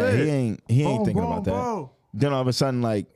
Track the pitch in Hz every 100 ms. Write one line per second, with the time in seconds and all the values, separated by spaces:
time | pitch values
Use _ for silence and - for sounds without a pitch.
0 | 233 110 151 143 120 98 - 120 147 -
1 | 202 - - 220 190 190 247 214 131 _
2 | _ - 143 135 127 123 139 127 117 104
3 | 92